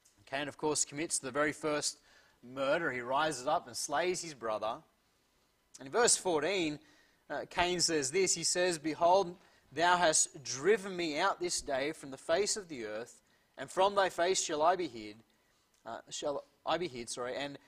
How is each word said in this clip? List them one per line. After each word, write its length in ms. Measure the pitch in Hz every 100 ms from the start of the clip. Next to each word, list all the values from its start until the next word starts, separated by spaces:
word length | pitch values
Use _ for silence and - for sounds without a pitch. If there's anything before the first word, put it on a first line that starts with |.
| _ _ -
Cain, 220 | 135 147
of 100 | -
course, 280 | 156 139 -
commits 340 | 143 165 -
the 100 | 135
very 220 | 131 151
first 480 | 139 156 147 - - _ - _ _
murder. 500 | 120 131 135 165 165
He 100 | 127
rises 440 | 120 135 156 123 131
up 220 | 170 127
and 100 | 113
slays 440 | - 143 180 175
his 120 | 165
brother. 440 | 135 113 107 107 139 - _ _ _ _ _ _ _ _ -
And 60 | 135
in 60 |
verse 260 | 165 233 -
fourteen, 600 | 190 156 156 196 160 147 - _ _ _ -
uh, 120 | 143 110
Cain 300 | - 175 180
says 300 | 165 160 131
this, 240 | 175 180
he 100 | 170
says, 360 | 160 180 180 165
"Behold, 580 | 156 143 170 190 175 180 - _ _
thou 260 | 135 175 180
hast 440 | 175 156 - 170
driven 540 | 120 123 160 220 196 180
me 220 | 170 147
out 200 | 190 165
this 220 | 175 -
day 300 | - 131 143
from 180 | 160 143
the 80 | 131
face 400 | - 170 202 226
of 120 | 175
the 160 | 135 107
earth, 360 | 107 120 - _ _ _ -
and 140 | 135
from 240 | 180 196
thy 160 | 202 185
face 320 | - 175 185
shall 220 | - 151
I 120 | 160 185
be 120 | 160
hid, 300 | 117 107 110 _ _ _ _ _ _ 113
uh, 140 | 117 -
shall 360 | - 151 139 - _ -
I 120 | 170
be 100 | 175
hid, 220 | 123 117
sorry, 260 | - 123 127
and 220 | 143 139